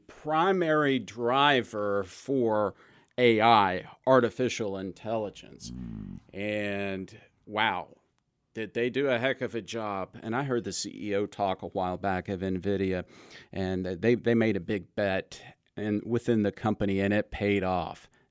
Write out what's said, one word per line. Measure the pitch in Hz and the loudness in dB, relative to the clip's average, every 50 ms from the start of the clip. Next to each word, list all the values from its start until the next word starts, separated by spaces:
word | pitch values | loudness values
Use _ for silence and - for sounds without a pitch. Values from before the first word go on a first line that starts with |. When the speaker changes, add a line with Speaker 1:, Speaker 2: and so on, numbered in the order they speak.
| _ | _
Speaker 1:
primary | - - - - 147 156 160 170 196 190 185 170 160 156 151 147 139 135 127 | -20 -20 -12 -6 -2 0 2 2 2 2 2 2 2 2 2 4 2 2 0
driver | 107 - 104 117 120 117 127 139 143 143 143 127 113 - - 107 104 101 101 101 95 | -2 -6 -8 -4 0 0 2 4 4 4 4 4 2 -2 -4 -4 -2 0 0 -2 -2
for | 90 - - - - 143 131 120 113 107 107 104 95 - _ - - - - _ _ _ | -4 -8 -12 -6 -2 0 2 2 2 2 2 0 0 -2 _ -18 -20 -20 -20 _ _ _
A | - 123 120 113 107 | 4 6 6 6 8
I, | 107 117 117 107 98 95 92 90 80 - - - - | 8 8 8 8 6 6 2 -2 -4 -8 -14 -4 2
artificial | 127 131 127 117 113 - - 127 117 - - 113 101 98 | 4 6 6 6 4 2 0 -2 -2 -2 -2 -4 -4 -6
intelligence. | 95 98 95 85 - - 110 113 113 107 98 92 - - - - - - 60 | -6 -8 -8 -10 -10 -8 -6 -4 -4 -4 -6 -10 -12 -20 -20 -20 -18 -16 -14
Speaker 2:
Mm. | 60 - - 58 - 53 52 - - - - - - 95 | -12 -12 -12 -10 -10 -12 -12 -12 -14 -16 -18 -16 -10 -8
Speaker 1:
And | 101 104 104 104 104 101 101 101 101 98 95 95 95 90 - - - _ _ _ _ | -6 -4 -4 -4 -4 -4 -4 -4 -4 -4 -6 -6 -8 -10 -14 -20 -20 _ _ _ _
wow, | 110 104 107 110 110 95 90 76 - - - _ _ _ _ _ _ _ _ _ _ - | -6 -2 0 2 2 0 -2 -6 -10 -14 -20 _ _ _ _ _ _ _ _ _ _ -10
did | 113 110 98 - | -10 -8 -6 -2
they | 120 120 127 | -2 0 0
do | 113 135 143 135 | 0 0 0 2
a | 123 113 | 2 2
heck | 123 135 127 - | 0 0 -2 -2
of | 131 117 - | -4 -6 -6
a | 117 98 | -6 -8
job. | - 113 113 110 104 101 95 92 90 - 110 - | -6 -8 -6 -6 -4 -4 -4 -6 -8 -10 -10 -8
And | 110 113 | -4 -4
I | 127 143 | -4 -2
heard | 135 127 120 98 | -2 -2 -2 -2
the | 98 92 | -4 -6
C | - - 101 - | -6 -8 -8 -10
E | 52 - 104 98 | -8 -6 -2 0
O | 98 104 | 0 -2
talk | 98 - - 101 95 95 - - | -2 -2 -2 -2 -2 -2 -4 -6
a | 90 | -8
while | - 98 92 90 90 | -4 -4 -2 -2 -4
back | 90 92 98 92 90 87 - | -4 -2 -2 -2 -2 -2 -4
of | 98 87 | -6 -4
Nvidia, | 95 95 92 92 85 98 101 95 98 95 92 90 87 - - - - - - - - _ | -2 -2 -2 -2 -2 -2 0 0 0 0 -2 -2 -4 -8 -14 -20 -20 -20 -20 -20 -20 _
and | - 95 95 92 92 92 92 | -8 -6 -4 -2 -2 -2 -4
they, | 90 95 85 92 113 123 | -4 -4 -2 2 2 2
they | 117 - 117 117 | 2 2 2 4
made | 117 110 110 101 | 4 4 2 2
a | 98 | 0
big | 82 104 110 98 85 - - | -2 -4 -6 -6 -6 -8 -6
bet | - 104 98 95 95 - - - - - - - _ _ _ - | -2 -2 0 0 -2 -4 -6 -12 -20 -20 -20 -20 _ _ _ -12
in, | - 104 107 104 104 - | -8 -4 -2 -2 -2 -2
within | 107 117 117 - - 117 110 104 | -2 -2 -2 0 2 2 2 2
the | 101 95 | 2 0
company, | - - 110 107 - 107 98 98 98 | -2 -2 -2 0 0 0 0 0 2
and | 98 101 104 | 2 2 2
it | 107 104 - | 0 0 -2
paid | - - 101 101 101 101 92 | -4 -2 0 0 2 2 2
off. | 92 92 90 82 - - - - - _ _ _ _ | 0 0 -2 -2 -4 -8 -12 -16 -20 _ _ _ _